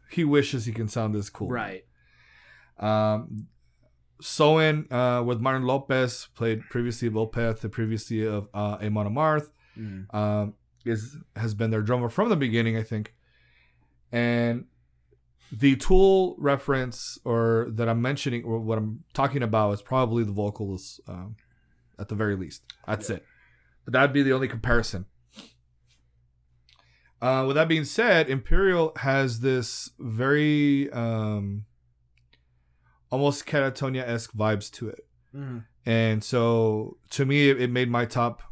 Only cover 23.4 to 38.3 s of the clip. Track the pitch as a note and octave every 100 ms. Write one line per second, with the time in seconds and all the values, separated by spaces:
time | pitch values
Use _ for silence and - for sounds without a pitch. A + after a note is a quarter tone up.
23.4 | _ _ _ _ - B2 C#3 C3+ C3+ C3
24.4 | C3 A#2 B2 A#2 A2+ F#2+ F#2 _ _ -
25.4 | - _ _ _ _ _ _ _ _ _
26.4 | _ _ _ _ _ _ _ _ B2 C3
27.4 | C3 C#3+ D#3+ D#3+ C#3+ - A#3 F3 D3+ C3+
28.4 | - F3+ G3 F3+ D#3+ - C3+ C3+ C3+ A2+
29.4 | C3+ C3 A#2 - - - B2 A2 C3 D3
30.4 | D3+ D3+ D3 C#3+ C#3 B2 A#2 A2+ G#2+ G#2
31.4 | G2+ G2+ G#2+ _ _ _ _ _ _ _
32.4 | _ _ _ _ _ _ _ C3 C#3+ C#3+
33.4 | - D3+ C3+ C3 C3+ C3 B2 A#2 A#2 G#2
34.4 | G#2+ G#2 - - A#2 - - _ _ C#3
35.4 | C3+ A#2+ A2 _ - A2+ A2+ A2 - B2+
36.4 | A#2 A#2 A2+ G#2+ A2 - _ - C3+ C#3+
37.4 | C#3+ C3+ B2 B2 B2+ A#2+ A#2+ C3 A#2